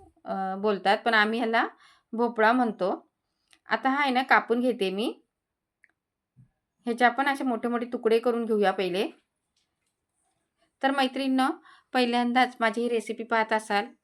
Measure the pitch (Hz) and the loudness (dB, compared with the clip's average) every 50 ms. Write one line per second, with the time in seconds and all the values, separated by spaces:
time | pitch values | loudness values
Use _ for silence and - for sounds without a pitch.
0 | 392 - _ _ - - 196 196 190 190 190 196 196 214 208 185 185 196 208 214 | -20 -20 _ _ -12 -8 -6 -6 -6 -6 -6 -2 -2 -2 -2 0 2 0 0 2
1 | - 240 226 214 208 214 226 233 240 226 226 226 294 440 - _ _ _ _ _ | 0 2 2 4 2 2 0 -2 -2 0 0 0 0 -2 -6 _ _ _ _ _
2 | _ _ - 220 240 233 233 - 214 220 240 254 247 226 202 - 180 185 269 - | _ _ -4 -2 -2 -2 2 2 4 4 4 4 2 0 -2 -2 -2 -2 -2 -4
3 | - _ _ _ _ _ _ _ _ _ _ _ _ - 214 226 - 262 262 285 | -8 _ _ _ _ _ _ _ _ _ _ _ _ -6 -4 -2 0 -2 0 0
4 | 294 277 254 254 269 - 254 220 - - 226 247 247 254 220 - 196 190 185 196 | 0 0 0 -2 2 2 2 2 2 0 -2 0 0 -2 -2 -2 -2 -4 -2 -4
5 | 226 285 - - _ _ _ _ _ _ _ _ _ _ _ _ _ _ _ _ | -4 -6 -6 -10 _ _ _ _ _ _ _ _ _ _ _ _ _ _ _ _
6 | _ _ _ _ _ _ _ _ _ _ _ _ _ _ _ _ _ 240 233 240 | _ _ _ _ _ _ _ _ _ _ _ _ _ _ _ _ _ -8 0 2
7 | 247 240 240 262 277 285 277 269 302 262 233 220 - 240 240 240 240 240 - 247 | 4 4 4 2 0 0 -2 -2 -2 -2 -2 -2 -2 -4 -4 -4 -4 -6 -6 -2
8 | - 226 220 226 226 247 233 233 233 214 226 208 202 190 190 208 196 185 175 190 | 2 2 2 4 2 0 0 0 0 0 2 2 2 2 2 0 -2 -2 -2 -2
9 | 226 330 - _ _ _ _ _ _ _ _ _ _ _ _ _ _ _ _ _ | -4 -4 -8 _ _ _ _ _ _ _ _ _ _ _ _ _ _ _ _ _
10 | _ _ _ _ _ _ _ _ _ _ _ _ _ _ _ _ - 269 277 277 | _ _ _ _ _ _ _ _ _ _ _ _ _ _ _ _ -2 0 0 0
11 | 262 254 254 262 277 269 262 262 262 277 - - - - - _ _ _ - 254 | 0 0 -2 -4 -2 0 0 2 2 0 -2 -4 -12 -20 -20 _ _ _ 0 0
12 | 247 240 240 240 240 240 240 247 247 247 247 - 233 220 214 233 233 240 240 226 | 2 2 2 0 0 2 2 2 2 0 0 -2 -2 0 0 0 -2 -2 -2 -2
13 | 226 - 220 226 220 - 233 226 220 220 226 220 214 - 208 202 214 262 - _ | -4 -6 -8 -10 -4 -2 0 0 0 0 0 -2 0 0 -2 -2 -2 -4 -10 _